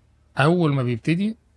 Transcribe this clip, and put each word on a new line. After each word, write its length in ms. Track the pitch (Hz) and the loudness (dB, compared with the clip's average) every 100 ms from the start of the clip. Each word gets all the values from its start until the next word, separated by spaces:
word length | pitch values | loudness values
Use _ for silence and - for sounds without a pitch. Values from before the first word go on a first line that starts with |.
| _ _ _ - | _ _ _ 0
أول 360 | 147 180 156 | 2 2 0
ما 100 | 139 | 0
بيبتدي 540 | 123 117 - 170 208 226 _ | -2 -4 -2 -2 -2 -6 _